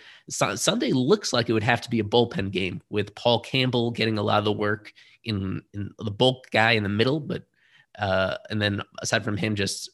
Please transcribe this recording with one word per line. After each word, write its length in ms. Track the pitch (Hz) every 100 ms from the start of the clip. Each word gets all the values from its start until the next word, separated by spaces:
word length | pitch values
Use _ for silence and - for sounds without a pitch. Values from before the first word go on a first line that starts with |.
| - - -
Su-, 300 | - 135 101
Sunday 340 | - 214 277
looks 400 | 139 127 214 -
like 160 | 123 117
it 60 |
would 100 | 110
have 180 | 107 -
to 80 | -
be 100 | 117
a 40 |
bullpen 480 | 101 120 120 - 98
game 300 | 92 92 - -
with 240 | 104 101
Paul 260 | - 120 117
Campbell 520 | - 135 127 123 117
getting 260 | 117 113 107
a 60 |
lot 160 | 104 107
of 60 | 104
the 60 |
work 400 | 104 104 104 - - - _
in, 380 | - 104 95 101 -
in 180 | 101 98 -
the 120 | 107
bulk 380 | 101 127 127 -
guy 220 | 110 113
in 120 | 117
the 60 | 101
middle. 300 | 104 120 156
But, 240 | 139 - - _ _ _ _ -
uh, 380 | 104 95 92 - -
and 100 | 107
then 220 | 104 101 - -
aside 200 | - 113
from 140 | 107 104
him, 180 | 107 107
just 360 | 95 - -